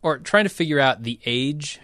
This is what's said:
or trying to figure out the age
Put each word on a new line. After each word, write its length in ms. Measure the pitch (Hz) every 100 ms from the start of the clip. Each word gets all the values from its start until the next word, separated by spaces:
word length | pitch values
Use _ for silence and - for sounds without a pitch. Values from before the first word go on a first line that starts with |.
or 160 | 160 135
trying 280 | - 208 208
to 40 |
figure 300 | - 165 147
out 240 | 135 120
the 160 | 117 120 -
age 540 | 123 135 151 147 -